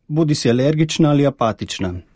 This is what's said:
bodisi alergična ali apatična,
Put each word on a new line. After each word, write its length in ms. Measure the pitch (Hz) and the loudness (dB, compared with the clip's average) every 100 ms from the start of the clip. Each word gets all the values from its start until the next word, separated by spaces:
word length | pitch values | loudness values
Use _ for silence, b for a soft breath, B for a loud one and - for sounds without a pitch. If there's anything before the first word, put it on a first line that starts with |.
| - | -6
bodisi 420 | 151 160 143 120 | -2 0 0 0
alergična 600 | 120 139 156 160 - 156 | 2 0 0 0 2 2
ali 160 | 143 139 | 4 2
apatična, 760 | - 113 104 92 - 92 90 - | 0 -2 -2 -8 -8 -8 -8 -14